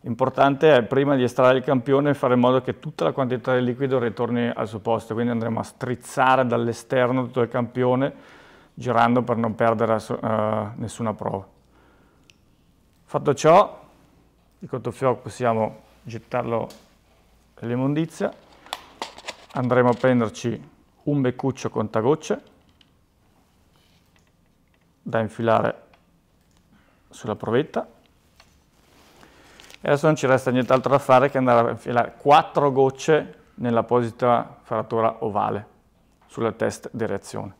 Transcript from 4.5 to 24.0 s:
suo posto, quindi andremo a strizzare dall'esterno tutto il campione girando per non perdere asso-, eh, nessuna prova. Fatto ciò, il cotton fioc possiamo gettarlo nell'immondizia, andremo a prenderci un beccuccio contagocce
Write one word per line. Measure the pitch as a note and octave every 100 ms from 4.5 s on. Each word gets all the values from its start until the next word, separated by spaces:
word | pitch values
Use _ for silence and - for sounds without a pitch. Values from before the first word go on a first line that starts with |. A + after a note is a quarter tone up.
| B2 A2+
suo | G#2+
posto, | A#2+ A2+ -
quindi | A2 A#2+
andremo | A#2 A2+ A2+
a |
strizzare | G#2+ _ B2 A#2+ - - C3 C3 B2+
dall'esterno | A#2 A#2 A2+ - C3 B2 C3 A#2+
tutto | B2+
il | A#2
campione | B2+ A#2 B2+ B2 B2+ C#3+ - - - - - _
girando | - B2 A#2 A#2 B2
per | A#2 A#2
non | A#2
perdere | G#2 A#2 A2+ A2+
asso-, | A2 - B2
eh, | A2+ A2 G#2+ A2 G#2 A#2
nessuna | A2 - A2+
prova. | G2+ G#2+ G2 F#2+ _ _ _ _ _ _ _ _ _ _ _ _ _ _ _
Fatto | _ C#3+ D3 C3+
ciò, | D#3 F3 G3 - - _ _ _ _ _ _ _
il | -
cotton | B2+ A#2
fioc | - C3+ A#2
possiamo | A2+ - B2 A2 G#2+ - _ _
gettarlo | - A2+ _ B2 B2 A2+ - - _ _ _ _ _ _ _ -
nell'immondizia, | A#2 B2 C3+ D3 D#3+ - G3+ - _ - - - - - - - - - -
andremo | - B2+ B2 B2
a |
prenderci | A#2+ C3 B2 A2 - A#2+ A2 - _ _ _
un | - D3
beccuccio | B2+ B2 C3+ B2+ A2+
contagocce | A2+ A2 A2 A2+ D#3 - G#3+ - _ _ _ _ _ _ _ _ _ _ _ _ _ _ _